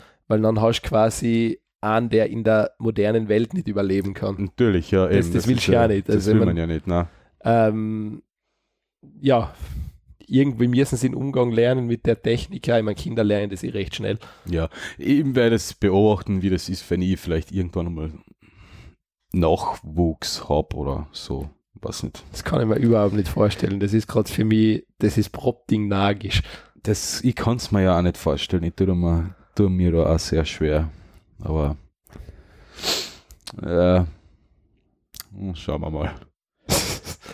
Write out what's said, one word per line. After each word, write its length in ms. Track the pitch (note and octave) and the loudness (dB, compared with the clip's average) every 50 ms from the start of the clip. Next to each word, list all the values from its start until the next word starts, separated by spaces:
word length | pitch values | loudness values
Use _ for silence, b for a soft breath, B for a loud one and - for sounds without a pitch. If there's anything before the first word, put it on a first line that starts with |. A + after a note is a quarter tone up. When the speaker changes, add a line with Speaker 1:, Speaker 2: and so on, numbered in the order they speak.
| b b b b b - | b b b b b -2
Speaker 1:
weil 120 | A2 G#2+ | 0 2
dann 200 | A2 A2 A2+ G#2+ | 2 2 2 4
hast 220 | A2 A2+ A2+ - - | 2 2 2 0 -2
du 60 | - | -2
quasi 720 | A2 G#2+ A2 A2+ - - - A#2 A2+ A#2 A#2 A2+ - - _ _ _ _ | 2 2 2 2 0 0 -2 0 2 2 2 0 -2 -6 _ _ _ _
einen, 300 | - G#2+ A2 A#2 A#2+ A2+ | -4 -2 0 0 0 2
der 200 | A2 A2 A2 - | 2 2 2 2
in 140 | - A#2 A2 | -2 -2 2
der 300 | A2 A2 G#2+ - - - - | 2 4 4 2 0 -2 -4
modernen 500 | A2+ A2+ G#2+ G#2 G2+ G#2 A2 A2+ A2 G2+ | -4 -2 0 0 2 2 2 0 0 2
Welt 260 | G#2 A2 A#2 A2+ - | 2 0 0 0 -4
nicht 120 | F#3 - | -6 -6
überleben 480 | G#2+ G2+ G2+ G2+ F#2+ F#2+ G2 F#2 G2 F#2+ | -4 -2 -2 0 0 0 0 0 -2 -4
kann. 220 | - A2+ G#2 G2 F#2+ | -6 -4 -4 -4 -4
Speaker 2:
Natürlich, 540 | G2+ F2+ - - B2 A2+ G2 F2 D#2+ - G#2 | -4 -4 0 2 2 4 4 2 2 2 2
ja, 160 | F#2+ F#2 D#2 | 2 4 4
Speaker 1:
Das, 180 | F#2+ G2 F2 | 4 2 2
Speaker 2:
eben, 80 | E2+ F2+ | 2 0
Speaker 1:
das 80 | F2+ - | 0 2
Speaker 2:
das 60 | A#2 | 2
Speaker 1:
willst 140 | B2+ A#2+ - | 0 2 2
Speaker 2:
ist 40 | - | 2
Speaker 1:
du 40 | A#2 | 4
ja 80 | A#2+ A#2 | 4 4
Speaker 2:
ja, 60 | A2 | 4
Speaker 1:
nicht. 200 | G#2 G2+ F#2+ - | 2 0 0 0
Speaker 2:
das 60 | G#2+ | 0
Speaker 1:
Also, 160 | G2 F#2 G#2 | 0 2 4
Speaker 2:
will 60 | A2 | 4
Speaker 1:
ich 80 | G#2+ - | 4 4
Speaker 2:
man 80 | F2+ E2 | 4 2
Speaker 1:
mein, 20 | E2+ | 0
Speaker 2:
ja 80 | E2 E2 | -2 -2
nicht, 180 | D#2+ D2+ - | -4 -4 -2
nein. 220 | F#2 E2+ F2 F2 - b b b b b b - | -2 0 0 -2 -2 b b b b b b 0
Speaker 1:
ähm, 800 | A#2 A#2 A#2 A2 A2 G#2+ A2 G#2+ G#2+ A2 G#2+ G#2+ G#2+ G#2+ - - _ _ _ _ _ _ _ _ _ _ _ _ _ _ _ - - - - | 2 4 4 4 2 2 0 -4 -4 -6 -6 -8 -8 -10 -14 -18 _ _ _ _ _ _ _ _ _ _ _ _ _ _ _ -20 -20 -12 -4
ja, 320 | C#3 C3+ C3 A#2 - - - B B B B B B B B B B - - - - | 0 2 2 2 2 -2 -8 B B B B B B B B B B -20 -20 -20 -6
irgendwie 420 | - B2+ C3 C#3 C#3+ B2 A2 B2 B2 | 0 2 2 2 2 2 2 2 2
müssen 280 | B2 B2+ C#3 - C#3 | 2 2 2 2 0
sie 140 | A#2 B2+ B2 | 0 -2 -2
den 40 | - | -2
Umgang 340 | B2+ C3 C#3 C3+ B2+ B2 A#2+ A2+ | -4 -4 -2 0 0 0 2 2
lernen 340 | A2+ A#2+ B2 B2+ C3 A#2+ | 2 4 4 2 0 0
mit 200 | A#2+ A#2 A#2+ - | -2 -2 -2 0
der 160 | A#2+ A2+ - - | 0 -2 0 0
Technik. 440 | A2+ A#2 - - - G3 - - | -2 -2 -2 -4 -6 -12 -6 -2
Ja, 120 | B2 A#2+ A2+ | 0 0 0
ich 40 | G#2+ | 0
meine, 120 | G#2+ G2+ | -2 -4
Kinder 280 | - - - A#2 A#2 G#2+ | -6 -6 -4 -2 0 0
lernen 280 | G#2 G#2 G2+ G#2 G2+ | 2 0 0 -2 -4
das 120 | G2 - - | -8 -8 -8
eh 60 | - | -6
recht 260 | - G2+ F#2+ - - | -6 -6 -6 -6 -8
schnell. 240 | - G#2 G2+ G#2 - - B B B B | -6 -6 -6 -6 -6 -10 B B B B
Speaker 2:
Ja, 240 | E2+ E2+ E2 D#2+ D#2 B B B B B B | -4 -2 -2 -2 -4 B B B B B B
eben 360 | C#2+ F2 C#3+ C#3+ D#3 C3+ B2 | 0 2 2 2 2 2 2
werde 220 | B2+ A#2 A#2 A#2 | 4 4 4 4
es 180 | G#2 - - - | 2 0 -4 -6
beobachten, 640 | - - G2 F#2 G2 G#2+ G#2+ G#2+ G2+ - - G2+ F#2+ | -2 0 2 4 6 6 4 4 2 0 -2 -2 0
wie 80 | F2+ G2 | 0 0
das 220 | F#2 F#2 - - | 0 0 -2 -4
ist, 200 | F#2 - - - | -8 -8 -6 -4
wenn 120 | F2+ F2+ F2+ | -2 0 0
ich 180 | F#2+ F#2+ - | 0 -2 -2
vielleicht 320 | - F2+ E2 D#2+ D#2+ - - | -2 -2 -2 -2 -4 -4 -4
irgendwann 360 | F#2+ F2+ E2+ - F#2 E2+ E2+ | -4 -4 -4 -4 -4 -4 -4
einmal 220 | E2+ D#2 D#2 D#2+ D2+ - - - - _ _ b b b b b b b b b b b _ _ _ _ _ _ - | -6 -6 -8 -8 -10 -12 -20 -20 -20 _ _ b b b b b b b b b b b _ _ _ _ _ _ -2
Nachwuchs 1160 | F2+ E2 D#2 D#2+ - - - - - - D#2 D2+ E2+ F2 E2 D#2 - - - - - - - | 0 2 2 2 2 0 -4 -6 -8 -10 -6 -2 0 0 0 0 -4 -6 -10 -8 -8 -4 -2
hab 240 | C#2+ D2+ D#2 - - | -2 -2 -2 -2 -6
oder 340 | C#2+ C#2+ C#2 C2 - D2+ - - | -6 -6 -6 -6 -6 -8 -12 -14
so. 380 | - - - C#2 C2+ D2 D2+ - _ _ _ - | -14 -12 -10 -8 -8 -10 -12 -16 _ _ _ -18
Weiß 300 | - - - - - - | -14 -12 -12 -10 -8 -10
nicht. 200 | - - - - - - | -10 -10 -14 -20 -18 -14
Speaker 1:
Das 100 | - - | -12 -6
kann 200 | - E3 C3+ A#2+ | -4 -2 0 0
ich 40 | |
mir 100 | G#2+ A2 | 0 2
überhaupt 360 | B2 A#2+ A#2 A#2 G#2+ G#2 G2 G2 | 2 4 4 4 4 4 2 2
nicht 140 | G#2 F#2+ - | 0 -2 -2
vorstellen. 520 | - - G#2 G2+ - - - G2 G2 G2 | 0 0 2 2 0 0 -2 -2 -2 -2
Das 120 | G2+ G2 G#2+ | -2 0 0
ist 140 | A2 - | 0 0
grad 240 | - - A2 G2+ - | 0 -2 -2 -2 -2
für 160 | - - A2 | -2 -2 0
mich, 400 | A2 A2 A2 A2 A2 G#2+ - - _ _ - | 2 4 4 4 4 2 0 -4 _ _ -2
das 200 | - G#2 - A#2 | 0 0 2 2
ist 100 | G#2 - | 0 -2
propding 600 | - - - B2+ A#2+ - _ - A#2+ G#2+ G#2 G2+ | -4 -6 -2 -2 -4 -2 _ -2 -2 0 0 0
nagisch. 520 | G2 G2 G2+ G2+ G#2 G#2 G2+ F#2+ - - - B B B B B B B - | 0 0 0 0 0 -2 -4 -4 -2 -4 -4 B B B B B B B -2
Speaker 2:
Das, 400 | A2+ G#2+ - - - - - - | -2 -2 -2 -2 -6 -6 -2 0
ich 120 | B2+ - | -2 0
kann's 360 | - - A2+ A#2 A#2+ - - | 0 0 0 0 0 -2 0
mir 120 | - G2+ F#2+ | 2 4 4
ja 160 | F#2 F2 E2+ | 4 4 4
auch 40 | F2+ | 2
nicht 140 | F2 E2+ | 2 0
vorstellen. 460 | - - E2 C#2+ D2 - - F#2+ F2 D#2+ | 0 0 -2 0 -2 -2 -2 -2 -2 -2
Ich 100 | E2+ - | -2 -2
tu 120 | - G2 F#2+ F2+ | 0 0 2 2
mir, 400 | F2 F2 E2+ E2 E2 E2 F2+ - - _ _ - | 2 2 2 2 0 0 -4 -8 -14 _ _ -2
tu 140 | - G#2 F#2 | 0 2 2
mir 240 | F#2 F#2 F2+ F2 E2 | 2 2 2 2 4
da 220 | E2 D#2 - E2 | 4 2 2 2
auch 40 | E2 | 0
sehr 280 | - - - D#2+ D#2 | 0 0 -2 -2 -2
schwer. 420 | - - - D#2 D2+ D2+ D2+ D#2+ D#2 b b b b b b b b b - - | -2 -2 -2 0 0 0 0 -2 -2 b b b b b b b b b -10 -6
Aber, 340 | - D#2 D#2 D2 C#2+ D2 - - _ _ _ _ _ B B B B B B B B B B B B B B B B B B B B B B B B B B - - - - | -4 -2 0 0 -2 -4 -6 -12 _ _ _ _ _ B B B B B B B B B B B B B B B B B B B B B B B B B B -20 -18 -14 -10
äh, 440 | - - F2 F2 F2 F2+ F2+ F#2 F2 D#2 b b b b b b b b _ _ _ _ _ _ _ _ _ _ _ _ - - - - G2 F#2+ G2 F#2+ F2 | -6 -2 2 4 4 6 6 4 2 0 b b b b b b b b _ _ _ _ _ _ _ _ _ _ _ _ -20 -20 -20 -18 -14 -12 -10 -10 -10
schauen 260 | - - - D2 D#2 D#2+ | -8 -8 -6 -6 -6 -6
wir 80 | D#2+ | -6
mal. 240 | D#2 D2 D2+ - - - - - _ _ _ _ _ _ _ - | -6 -6 -6 -6 -8 -10 -18 -20 _ _ _ _ _ _ _ -4
<laughs> 260 | B B B B B B B B B B B B | B B B B B B B B B B B B